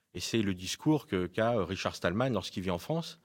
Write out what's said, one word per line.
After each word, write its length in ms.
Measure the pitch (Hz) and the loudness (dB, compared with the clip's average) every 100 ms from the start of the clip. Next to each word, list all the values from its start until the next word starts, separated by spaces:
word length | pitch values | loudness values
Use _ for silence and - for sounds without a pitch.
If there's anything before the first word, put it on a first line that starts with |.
| _ | _
Et 60 | 87 | -8
c'est 220 | - 117 | -2 2
le 120 | 101 | 2
discours 540 | 90 92 - 151 151 - | 0 -4 -2 2 2 2
que, 200 | 92 87 | -2 0
qu'a, 260 | - 113 | 2 2
euh, 100 | 120 | 2
Richard 320 | 85 92 95 - | 0 -2 -2 0
Stallman 380 | 87 98 131 | 0 2 2
lorsqu'il 280 | 107 - - | 0 -2 -4
vit 100 | 92 | -2
en 60 | 87 | -2
France, 420 | - 160 160 - | 0 -4 -4 -12